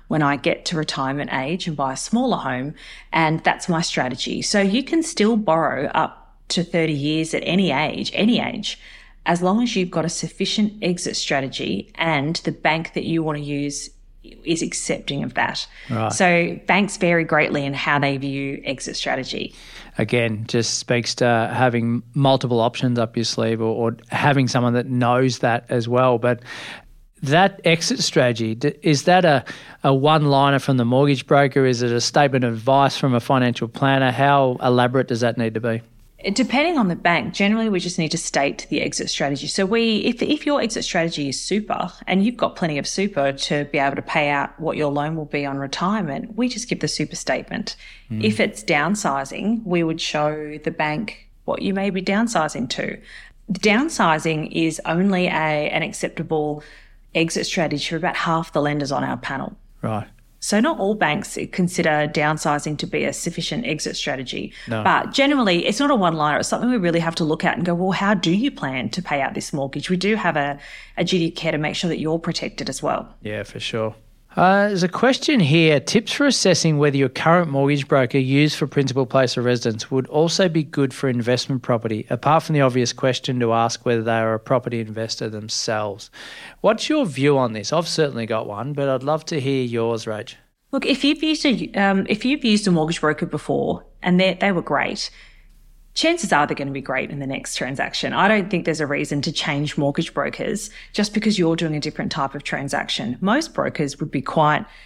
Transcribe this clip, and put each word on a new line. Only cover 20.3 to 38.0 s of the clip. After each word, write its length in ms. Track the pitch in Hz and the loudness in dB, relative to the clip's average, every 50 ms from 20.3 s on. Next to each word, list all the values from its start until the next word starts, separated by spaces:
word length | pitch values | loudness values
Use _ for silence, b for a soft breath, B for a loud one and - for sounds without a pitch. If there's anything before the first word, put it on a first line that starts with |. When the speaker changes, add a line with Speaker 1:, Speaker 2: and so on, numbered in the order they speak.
| 110 104 113 - | -2 -4 -6 -2
Speaker 2:
just 300 | - 120 113 - - - | 0 0 0 0 -2 -4
speaks 380 | - - 123 120 113 - - | -2 0 0 0 0 -2 -2
to 340 | - 127 120 120 113 113 95 110 | 0 2 2 2 2 2 0 0
having 500 | 107 127 127 117 120 117 117 117 120 - - - | 2 2 2 2 2 0 0 0 -2 -4 -4 -2
multiple 460 | 147 139 135 135 127 - 120 123 117 | 2 4 4 4 4 2 2 2 2
options 400 | 113 120 - - 135 127 120 120 | 2 2 0 0 0 0 2 2
up 160 | 113 113 - 117 | 0 -2 -2 -2
your 80 | 113 | -2
sleeve 360 | - - - 113 113 113 113 | -2 -2 -2 0 0 0 0
or, 300 | 113 113 113 117 117 113 | 0 0 0 0 0 -2
or 60 | 117 - - - | -2 -4 -8 -6
having 380 | - - - 147 139 139 131 117 | -4 0 2 4 4 4 2 2
someone 260 | - 127 120 120 120 | 2 0 2 2 2
that 140 | 123 120 131 | 0 0 0
knows 520 | 127 123 123 117 123 127 131 131 120 - | 0 0 2 2 4 4 2 2 0 0
that 260 | - 120 117 120 - - | 0 0 0 0 -2 -2
as 180 | 127 120 110 120 | -2 -2 -2 0
well. 320 | 123 123 131 131 123 113 | 2 4 4 4 4 4
But 220 | 117 123 123 113 - B B B B B B B B B - - - _ _ - | 2 0 0 0 -4 B B B B B B B B B -20 -20 -20 _ _ -8
that 400 | - 131 143 170 190 196 196 - - | -2 2 4 4 4 4 2 2 2
exit 360 | 170 165 160 - - 247 269 | 2 2 2 2 -2 -2 -2
strategy, 540 | - - - 160 127 123 120 110 113 110 110 | -2 0 2 4 4 4 2 0 -2 -4 -4
d-, 220 | 117 143 143 - - | -2 -2 -2 -2 0
is 220 | - 175 147 135 - | 2 2 2 2 4
that 200 | 180 175 185 180 | 6 6 6 6
a, 220 | 165 143 127 - B B B B B B B B | 6 4 4 2 B B B B B B B B
a 100 | 139 139 | 2 4
one-liner 640 | 135 135 151 156 156 151 143 139 135 139 143 139 135 | 4 6 6 4 6 4 4 4 6 6 6 4 2
from 180 | - - 135 127 | 2 2 2 2
the 80 | 120 | 2
mortgage 400 | 117 127 131 143 143 139 123 - | 4 4 4 4 4 2 0 2
broker? 400 | - 151 139 143 135 - 143 131 | 4 4 6 6 4 4 4 4
Is 160 | 127 127 117 | 4 4 2
it 100 | 123 120 | 2 0
a 100 | 120 120 | 0 0
statement 420 | - - - 156 147 139 131 131 127 | 0 2 4 4 4 4 4 2 0
of 100 | 120 117 | 0 -2
advice 440 | 110 110 135 135 139 139 131 - - | -2 2 4 4 6 6 4 2 2
from 160 | - 139 123 | 0 2 2
a 60 | 120 | 2
financial 480 | - - 139 131 127 123 117 - 120 113 | 2 2 2 2 2 2 0 -2 -4 -6
planner? 420 | - - 143 135 135 135 135 127 | -4 0 0 2 4 4 2 2
How 460 | 120 123 139 143 143 143 135 127 127 - | 2 2 4 4 6 6 4 4 2 0
elaborate 460 | - 131 123 123 123 123 127 135 123 - | 2 2 4 4 4 4 4 2 0 0
does 140 | 123 113 | 0 0
that 160 | 123 117 110 123 | 0 0 0 0
need 160 | 117 113 110 | -2 -2 -2
to 80 | 107 | -2
be? 200 | 117 117 113 113 - _ _ - - - _ - - - | -2 -2 -2 -4 -4 _ _ -20 -20 -20 _ -10 -6 -4
Speaker 1:
Depending 460 | 202 - 262 262 - 269 302 349 359 285 | 0 0 0 0 2 2 2 2 2 2
on 100 | 214 180 | 2 0
the 80 | 165 | 0
bank, 380 | - - 175 175 156 - 165 - | 0 0 2 2 2 0 -2 -2
generally 340 | - 202 202 214 226 226 220 | 0 2 2 2 2 0 0
we 140 | 196 175 | 0 -2
just 180 | 175 175 170 | -2 -4 -4
need 120 | - | -2